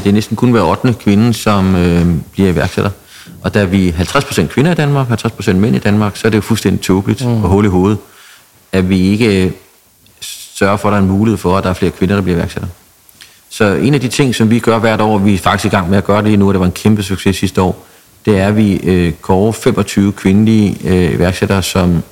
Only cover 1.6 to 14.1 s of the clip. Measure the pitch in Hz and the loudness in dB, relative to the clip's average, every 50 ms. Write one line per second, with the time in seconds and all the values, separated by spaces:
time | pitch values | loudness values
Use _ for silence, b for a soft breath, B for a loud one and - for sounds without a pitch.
1.6 | 95 95 92 90 87 87 85 85 85 87 85 71 - - - - 98 95 85 80 | 2 2 2 2 2 2 2 2 2 2 0 -2 -4 -8 -2 0 0 2 2 0
2.6 | 71 - - 101 98 101 95 - B B B B B B B B - 92 - 107 | -2 -2 -2 -2 -4 -4 -4 -8 B B B B B B B B -8 -4 0 0
3.6 | 104 90 95 98 95 90 82 87 87 - - 143 143 - - - 85 73 - 120 | 0 2 2 2 0 0 0 -2 -4 -2 -2 -4 -4 -2 -2 -2 -2 -2 0 0
4.6 | 139 175 175 156 151 143 143 139 135 120 117 - - 117 - - 107 113 92 92 | 0 0 0 0 0 0 0 -2 -2 -2 -4 -2 -4 -6 -6 -4 -2 0 0 2
5.6 | 101 123 131 123 - 107 101 107 107 101 - - - 113 107 107 98 - 117 104 | 2 0 0 0 0 0 0 0 0 -2 -4 -2 -2 0 0 0 0 0 -2 -2
6.6 | - 101 95 - - - 92 95 98 117 110 - 131 120 117 113 104 85 90 101 | 0 -2 -2 -2 0 0 0 0 0 -2 -4 -2 -2 -2 -2 0 0 2 2 2
7.6 | 107 104 92 90 92 101 107 98 - B B B B B B B B B B _ | 2 2 2 2 2 2 0 -2 -6 B B B B B B B B B B _
8.6 | _ - - 95 92 92 98 92 92 95 104 104 123 110 98 95 92 90 - - | _ -4 -2 -2 0 0 0 2 2 2 2 2 2 2 2 2 0 -2 -4 -8
9.6 | - _ _ _ _ _ _ _ _ _ _ - - - - - - - - - | -18 _ _ _ _ _ _ _ _ _ _ -20 -18 -18 -16 -18 -18 -14 -6 -2
10.6 | 101 98 101 98 - 104 104 101 95 92 95 98 110 113 107 90 - 87 90 98 | 0 0 0 0 -2 -2 0 0 0 0 0 0 0 0 0 0 0 -2 0 0
11.6 | 90 92 90 - 98 87 - - 95 90 101 101 92 90 87 85 92 92 - - | 0 -2 -2 -2 -2 -4 -2 -2 -2 0 0 0 0 -2 -2 -2 -2 -4 -6 -8
12.6 | - 87 85 _ _ _ _ _ _ B B B B B B B B B - - | -10 -10 -14 _ _ _ _ _ _ B B B B B B B B B -4 -2
13.6 | 110 101 95 71 80 131 147 139 120 123 | 0 0 2 2 0 0 0 0 -2 -2